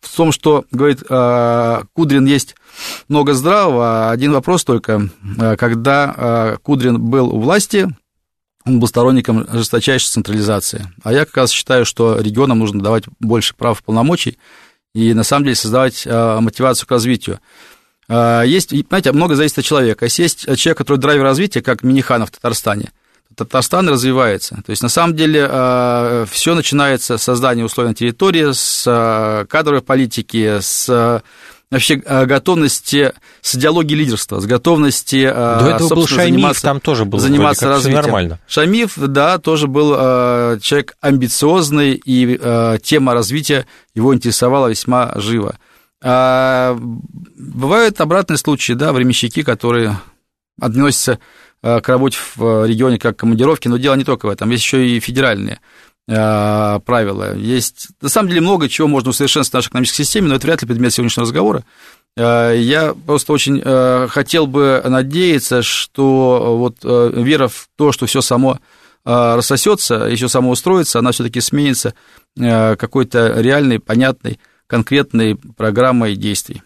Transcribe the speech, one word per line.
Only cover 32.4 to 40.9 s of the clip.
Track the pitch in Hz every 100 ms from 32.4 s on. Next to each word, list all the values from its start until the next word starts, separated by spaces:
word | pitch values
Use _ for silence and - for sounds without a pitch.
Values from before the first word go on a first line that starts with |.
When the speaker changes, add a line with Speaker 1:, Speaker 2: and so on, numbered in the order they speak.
| - 175 147 - - 143 135 - _ _
Speaker 1:
с | -
идеологией | 131 147 170 156 151
лидерства, | 147 110 - 101
с |
готовности, | 101 123 165 165 147 123 - 135 135
э, |
Speaker 2:
До | 123 117 117 127
этого | 165
был | 165 160
Speaker 1:
собственно, | 165 135
Speaker 2:
Шаймиев, | 175
Speaker 1:
заниматься, | 175 147 139
Speaker 2:
там | 151 139
тоже | - 135 104
было | 113
Speaker 1:
заниматься | 127 143 147 143
Speaker 2:
вроде | 139 139
как |
всё | 135
Speaker 1:
развитием. | 139
Speaker 2:
нормально. | 147 104 87 82 _
Speaker 1:
Шаймиев, | - 160 220 226 -
да, | 139 139 147 180
тоже | - 160 147
был, | 135 147 139
э, | 131 127 123 120 120 113
человек | - 143 127